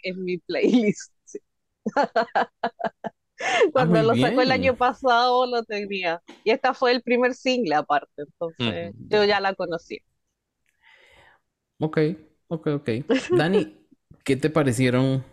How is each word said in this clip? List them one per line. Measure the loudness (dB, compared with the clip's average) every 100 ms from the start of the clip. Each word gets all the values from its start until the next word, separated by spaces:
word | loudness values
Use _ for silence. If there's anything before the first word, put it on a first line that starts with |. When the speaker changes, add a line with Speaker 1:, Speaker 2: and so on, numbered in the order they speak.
Speaker 1:
en | -10 -8
mi | -6 -6
playlist. | -6 -2 2 4 2 -2 -6 _ -20
Sí. | -20 _ _ _ _ -4
<laughs> | -2 0 -2 -2 -2 -4 _ -10 -6 -8 _ -16 _ _ -8 -2 2 2
Cuando | 2 2 4
Speaker 2:
Ah, |
muy |
Speaker 1:
lo | 4 2
sacó | 2 2
el | 2
Speaker 2:
bien. |
Speaker 1:
año | 2 0 2
pasado | 0 0 2 4 4 2 2
lo | -2
tenía. | -4 -6 -6 -4 -4 -4 -8 -4
Y | 0
esta | 2 0
fue | 2 2
el | 2
primer | 0 2 0 0
single | -2 -2 0 0
aparte, | 0 -2 -4 -14
entonces | -14 -10 -10 -6 -4 -4 -8
Speaker 3:
Ujú. | -14 -2
Speaker 1:
yo | 2 2
ya | 2
la | -2
conocí. | -4 -6 -8 -10 -16 _ _ _ _ _ _ _ _ _ _ _ _ _ _ _ _ _ -6
Speaker 2:
Ok, | -4 0 -2 -4 -14 _ -12
ok, | -8 -4
ok. | -4 -4 -4 -2
Speaker 1:
<laughs> | -2 0
Speaker 2:
Dani, | 0 2 0 -2 -10 _ _ _ -8
¿qué | -2 0
te | 0
parecieron | 0 0 2 2 2 2 0 -4